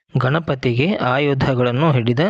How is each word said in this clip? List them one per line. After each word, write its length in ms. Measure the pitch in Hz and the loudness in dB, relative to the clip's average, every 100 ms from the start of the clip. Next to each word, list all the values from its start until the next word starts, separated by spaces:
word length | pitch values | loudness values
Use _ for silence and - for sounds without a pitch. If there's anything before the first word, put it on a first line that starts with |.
| _ 135 | _ -2
ಗಣಪತಿಗೆ 800 | 127 156 165 135 131 117 156 208 123 | 0 -2 -2 -2 -2 0 0 0 0
ಆಯುಧಗಳನ್ನು 840 | 131 147 139 143 127 123 123 160 | 0 0 0 0 0 0 2 2
ಹಿಡಿದ 320 | 127 117 123 | 2 0 0